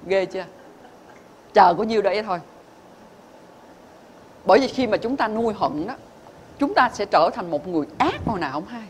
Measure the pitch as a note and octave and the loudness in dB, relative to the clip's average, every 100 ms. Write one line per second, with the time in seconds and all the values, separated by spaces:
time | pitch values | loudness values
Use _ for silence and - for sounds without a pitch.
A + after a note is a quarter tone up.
0 | E3+ G3 F3+ F#3 F3 - - - - - | 0 -2 -2 -6 -12 -16 -20 -20 -20 -20
1 | - - - - - G#3 F#3 F3 A3 A3 | -20 -20 -20 -20 0 6 6 6 0 0
2 | G3 G3 G#3+ F3+ - - - - - - | 0 -2 -4 -6 -8 -20 -20 -20 -20 -20
3 | - - - - - - - - - - | -20 -20 -20 -20 -20 -20 -20 -20 -20 -20
4 | - - - - - G4 B3+ - B3 G3 | -20 -20 -20 -10 4 4 4 -2 -2 0
5 | A3+ C#4 A3+ G#3+ A#3 G#3 C#3+ D3 F#3 C4+ | -2 -2 -2 -2 -2 -2 -4 -4 -8 -10
6 | - - - - - - C#4+ G#4 B3 - | -16 -20 -20 -20 -20 -4 -2 2 0 0
7 | G3+ F#3 A3+ A#3+ F3+ D3+ E3 E3+ C#3+ - | 0 4 4 0 -6 -6 -2 -4 -4 -2
8 | C#4 - - G3+ D3+ C#3 F#3+ A#3 G#3 | -2 0 -4 -4 -4 -6 -10 -14 -16